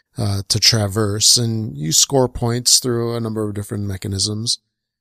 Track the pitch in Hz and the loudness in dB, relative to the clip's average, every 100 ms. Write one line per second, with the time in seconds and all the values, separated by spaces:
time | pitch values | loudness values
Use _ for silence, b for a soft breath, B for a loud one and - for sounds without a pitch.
0 | _ - 107 98 - 107 - 113 101 101 | _ -4 -2 -2 -2 2 2 4 2 0
1 | 104 104 - - 117 110 110 143 156 147 | 0 2 2 4 2 -2 -4 -6 0 2
2 | - 139 123 - 120 120 123 - 131 117 | 4 4 2 0 -2 0 2 2 2 0
3 | 117 117 113 110 107 104 104 104 101 95 | -2 -2 -4 -2 -4 -4 -6 -4 -4 -4
4 | 101 98 107 107 117 - _ _ _ _ | -4 -2 -2 -2 -2 -4 _ _ _ _